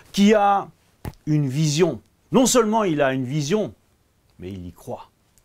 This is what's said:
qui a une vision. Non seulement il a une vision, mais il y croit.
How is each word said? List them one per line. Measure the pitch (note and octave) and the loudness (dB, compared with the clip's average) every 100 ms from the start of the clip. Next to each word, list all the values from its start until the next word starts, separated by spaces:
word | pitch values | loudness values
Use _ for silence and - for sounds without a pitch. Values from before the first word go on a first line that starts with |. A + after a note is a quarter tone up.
| - | -8
qui | - G3+ | 2 4
a | G#3+ G3+ G3+ D#3+ - _ _ - - - | 4 4 0 -4 -14 _ _ -16 -12 -4
une | D3+ C#3+ | -2 -2
vision. | C3+ D#3 C#3+ F3 A2+ - _ _ | -2 -2 0 0 -2 -12 _ _
Non | G3+ B3+ | 2 2
seulement | B3+ G#3+ A3 | 2 2 0
il | G3+ D3+ | 0 0
a | C#3 | 0
une | C3 | 0
vision, | B2 D3+ C#3 G#3+ E3 F#2+ _ _ _ _ _ - | -4 -4 -2 -2 -4 -10 _ _ _ _ _ -18
mais | F#2 | -14
il | G2 F2 | -12 -14
y | |
croit. | - - G#2+ - _ _ _ | -16 -14 -16 -16 _ _ _